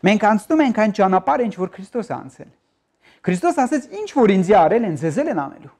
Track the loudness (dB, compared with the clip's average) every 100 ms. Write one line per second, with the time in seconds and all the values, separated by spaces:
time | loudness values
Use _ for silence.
0 | 2 2 2 0 0 0 0 2 -2 2
1 | 2 2 0 -2 -2 -4 -8 -8 -12 -10
2 | -8 -10 -12 -20 -20 _ _ _ _ _
3 | _ _ -4 -2 -2 0 -2 -2 -6 -12
4 | -6 2 4 4 4 4 4 2 -2 -4
5 | -4 -4 -4 -4 -8 -12 -20 _